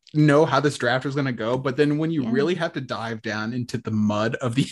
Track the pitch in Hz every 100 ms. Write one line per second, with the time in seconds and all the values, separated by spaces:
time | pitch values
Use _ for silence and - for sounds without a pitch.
0 | _ 151 151 143 160 135 143 - 120 127
1 | 143 139 135 113 110 131 135 127 147 147
2 | 160 165 117 131 151 180 165 156 127 107
3 | 113 113 110 107 110 123 120 117 113 107
4 | 107 104 110 - 127 120 175